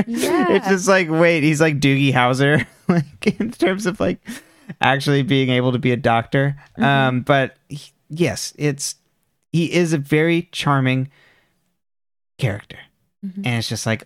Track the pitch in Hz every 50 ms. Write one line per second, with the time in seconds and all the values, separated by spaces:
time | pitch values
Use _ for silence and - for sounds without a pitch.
0 | - 233 233 233 262 285 339 - 370 - - 196 233 190 196 185 185 214 196 190
1 | 180 151 160 160 170 170 170 160 139 156 156 147 160 160 151 135 139 139 139 135
2 | 143 139 120 127 123 123 131 127 139 143 147 151 - - - _ _ - 180 170
3 | 143 - - - - 202 185 - 220 233 240 - 330 311 190 196 220 - 220 -
4 | 190 185 - - _ - 240 - - _ _ _ _ - 165 - - 123 135 139
5 | 143 151 143 139 135 - 139 135 135 127 127 123 123 127 123 117 120 127 123 117
6 | - 120 113 117 113 - - 139 139 143 143 143 - - _ - - 139 139 139
7 | 131 131 127 123 - - 143 139 131 120 - _ _ _ - 143 - - _ _
8 | _ - 147 165 175 127 101 - - - - - 147 147 139 143 - - - -
9 | _ _ _ _ _ _ _ _ _ _ - 165 170 - - 170 180 160 165 147
10 | 139 - 151 151 160 170 170 170 170 - - - - 147 143 135 131 131 127 131
11 | 131 139 - _ _ _ _ _ _ _ _ _ _ _ _ _ _ _ _ _
12 | _ _ _ _ _ _ _ - - 113 98 107 - - - - - _ _ _
13 | _ _ _ _ - 196 180 202 196 123 120 117 107 - 117 107 - 113 110 107
14 | -